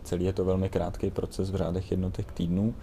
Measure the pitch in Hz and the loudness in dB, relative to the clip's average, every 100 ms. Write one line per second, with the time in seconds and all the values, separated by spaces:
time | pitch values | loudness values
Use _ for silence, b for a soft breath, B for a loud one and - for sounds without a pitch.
0 | - 90 90 95 92 92 95 92 85 - | -4 0 2 2 2 2 2 0 -2 -2
1 | 98 - - - 95 92 82 90 92 90 | -2 -2 -4 -2 0 0 0 0 0 0
2 | 90 - 107 - 87 90 107 120 | 0 -2 -4 -2 2 2 2 0